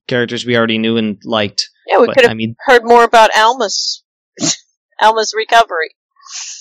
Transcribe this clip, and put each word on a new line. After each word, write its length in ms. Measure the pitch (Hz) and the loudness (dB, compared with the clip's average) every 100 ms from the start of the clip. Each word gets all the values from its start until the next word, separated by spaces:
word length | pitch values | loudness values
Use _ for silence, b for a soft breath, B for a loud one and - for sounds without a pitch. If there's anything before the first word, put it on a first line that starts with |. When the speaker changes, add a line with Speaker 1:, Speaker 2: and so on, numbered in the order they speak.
| - | -6
Speaker 1:
characters 380 | 123 117 120 117 | -4 -4 -6 -2
we 120 | 120 | 0
already 200 | 113 110 | 0 0
knew 200 | 113 117 | 0 0
and 220 | 110 101 | -2 -6
liked. 460 | 123 110 104 - - _ - | -4 -4 -2 -6 -12 _ -2
Speaker 2:
Yeah, 120 | - | 2
we 80 | 480 | 2
Speaker 1:
But, 80 | - | 2
Speaker 2:
could 80 | |
have 80 | 226 | 2
Speaker 1:
I 40 | 220 | 0
mean 200 | 113 - - | -6 -6 -8
Speaker 2:
heard 180 | 240 | -6
more 200 | 226 240 | 2 4
about 320 | 233 226 220 214 | 4 4 4 4
Alma's, 640 | 220 262 196 - - - _ _ _ - | 0 0 -4 -4 -6 -10 _ _ _ -8
<laughs> 640 | 269 - _ _ _ - | -6 -6 _ _ _ 2
Alma's 320 | 214 220 214 214 | 2 2 -2 -4
recovery. 600 | 220 233 214 170 156 _ _ _ B B B B | 2 2 2 -2 -8 _ _ _ B B B B